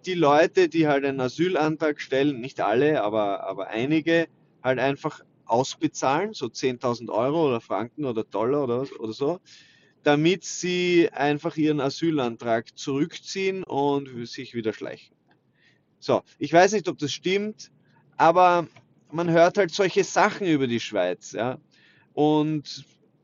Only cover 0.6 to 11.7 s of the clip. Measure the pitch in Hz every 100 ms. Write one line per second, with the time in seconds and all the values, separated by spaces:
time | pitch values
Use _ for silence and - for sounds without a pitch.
0.6 | 175 165 151 139 139 135 127 139 180 165
1.6 | 156 156 156 139 - 135 147 131 123 -
2.6 | 98 113 147 151 104 107 101 98 95 95
3.6 | 87 110 135 160 151 165 160 _ _ _
4.6 | 127 127 135 139 151 - - _ - 117
5.6 | 135 - 151 - 139 147 208 214 117 -
6.6 | 135 120 127 117 117 104 127 165 151 117
7.6 | - 101 120 - 139 110 104 101 113 147
8.6 | 131 120 139 - 110 110 139 175 _ -
9.6 | - _ _ _ 151 147 160 185 - -
10.6 | 180 180 180 175 165 - 143 147 170 156
11.6 | 151